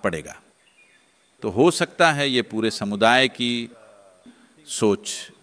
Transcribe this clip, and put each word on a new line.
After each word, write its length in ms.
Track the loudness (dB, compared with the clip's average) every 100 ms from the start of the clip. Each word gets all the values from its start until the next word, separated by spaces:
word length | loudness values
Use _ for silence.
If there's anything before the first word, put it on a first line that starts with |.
पड़ेगा। 320 | -4 -6 -12 -20 _ _ _ _ _ _ _ _ _ _
तो 80 | -6
हो 200 | 2 2
सकता 400 | 2 -6 2 2
है 180 | 2 0
ये 120 | 0
पूरे 260 | -2 -2 -2
समुदाय 560 | -2 -6 2 4 4 2
की 380 | -2 -6 -4 -8 -16 -20 -20 _ _ -20 _ _ _ -14
सोच 640 | -2 0 0 -4 -12 -14 _